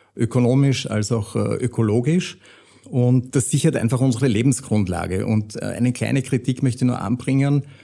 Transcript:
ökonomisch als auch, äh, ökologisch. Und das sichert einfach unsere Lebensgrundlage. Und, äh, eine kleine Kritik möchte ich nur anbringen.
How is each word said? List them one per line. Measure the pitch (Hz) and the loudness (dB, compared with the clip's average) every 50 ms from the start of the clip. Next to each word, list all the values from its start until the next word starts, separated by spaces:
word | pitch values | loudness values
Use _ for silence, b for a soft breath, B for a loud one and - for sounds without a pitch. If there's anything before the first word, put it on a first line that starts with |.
| b b b | b b b
ökonomisch | - 120 110 - 127 123 120 127 135 139 139 127 - - - | -4 -2 0 2 2 2 4 4 4 4 4 2 0 -2 -4
als | 101 107 104 - 123 | -2 -2 -2 -2 -2
auch, | 113 104 - - | -2 -4 -4 -4
äh, | 113 104 104 - - - | -2 -2 -2 -2 -2 -4
ökologisch. | 120 - - 113 104 104 120 120 139 160 185 180 - - - b b b b b b b b b b | -4 -2 0 0 2 2 2 2 2 0 0 0 -4 -8 -16 b b b b b b b b b b
Und | - 131 123 123 127 131 123 127 - | 0 2 4 4 4 4 2 2 0
das | 139 120 - | 0 0 0
sichert | - 139 - 165 135 | 0 0 2 2 2
einfach | - - 113 131 117 | 2 0 0 0 2
unsere | 131 135 117 107 139 | 2 2 0 2 0
Lebensgrundlage. | 135 104 104 120 143 127 - - - 110 107 101 92 90 82 85 87 90 95 104 | 0 2 2 2 0 0 -2 -2 -2 0 0 0 0 -2 -4 -4 -4 -4 -2 -2
Und, | - 110 110 104 107 - | 0 0 0 -2 -4 -8
äh, | - | -10
eine | - 101 92 - 120 123 123 | -8 -6 -4 -2 0 -2 0
kleine | - 113 110 123 135 131 | -2 -2 -2 -2 -2 -2
Kritik | - - 123 123 - 123 - - | 0 -2 -2 -2 -2 -4 0 0
möchte | 131 110 - 131 | -2 0 0 0
ich | 123 | 0
nur | 120 - | 0 -2
anbringen. | - 98 123 123 - - 135 135 139 139 143 143 135 b b b | -2 -4 -4 -4 -2 0 0 2 2 2 2 0 -2 b b b